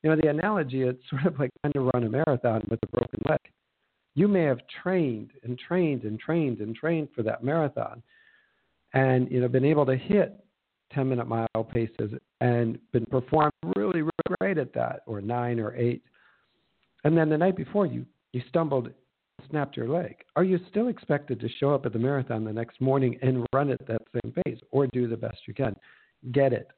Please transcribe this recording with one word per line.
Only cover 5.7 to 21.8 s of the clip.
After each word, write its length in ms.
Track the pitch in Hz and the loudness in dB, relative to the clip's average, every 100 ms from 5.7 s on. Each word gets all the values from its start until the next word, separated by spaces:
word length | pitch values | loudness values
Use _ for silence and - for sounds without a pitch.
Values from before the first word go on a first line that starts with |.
| 180 170 131 | 0 2 0
and 160 | 110 107 | -4 -6
trained 400 | - 165 147 113 | -2 0 0 -2
and 160 | 107 113 | -6 -4
trained 340 | 156 165 147 - | -2 -2 -4 -4
for 80 | |
that 200 | 110 110 | -4 -2
marathon 600 | 123 160 147 - 107 120 - _ _ _ _ _ _ _ _ | -2 0 0 -2 -8 -8 -20 _ _ _ _ _ _ _ _
and, 360 | 135 135 127 127 | 2 4 4 2
you 100 | 127 | 0
know, 60 | 123 | 2
been 180 | 127 135 | 2 4
able 220 | 151 135 | 4 2
to 80 | 131 | 0
hit 440 | - 202 170 - _ _ _ _ _ | 2 2 2 -4 _ _ _ _ _
ten-minute 360 | 143 131 127 117 | -2 0 -2 -2
mile 200 | 113 113 113 113 | -2 -2 -4 -2
paces 400 | 120 113 - 110 113 _ _ | -2 -2 -4 -6 -6 _ _
and 380 | 120 120 117 117 _ | 2 2 0 -2 _
been 160 | 120 113 | -2 0
performing 440 | 131 123 156 151 - 170 196 | -2 2 2 2 0 -4 -2
really, 280 | 202 175 | 0 0
really 340 | 156 - - 185 | -2 -4 -4 -2
great 200 | 190 175 | 0 0
at 140 | 127 | -2
that, 280 | 120 120 - - | -2 -4 -4 -8
or 120 | 107 | -8
nine 380 | 101 120 120 117 | -4 -2 -2 -2
or 160 | 107 123 | -4 0
eight. 280 | 120 120 _ _ _ _ _ _ _ _ _ _ | 0 0 _ _ _ _ _ _ _ _ _ _
And 140 | 151 165 | 2 4
then 120 | 156 | 4
the 80 | 156 | 4
night 200 | 180 185 | 2 0
before, 300 | 139 208 180 | -2 0 0
you, 180 | 120 123 _ _ | -2 -10 _ _
you 100 | 127 - | -8 -2
stumbled, 440 | 165 160 139 123 - _ _ _ - 135 | -2 2 0 -2 -12 _ _ _ -20 -8
snapped 260 | 151 143 - | -4 -4 -4
your 140 | 117 | -2
leg. 260 | 165 175 - - - | -2 -4 -12 -6 0
Are 80 | |
you 160 | 185 180 180 | 2 2 0
still 180 | 202 240 | -2 -2
expected 520 | - - 143 147 127 | -4 -2 -2 -2 -6
to 100 | 113 - | -6 -2
show 140 | 139 | 2
up 120 | 143 | 2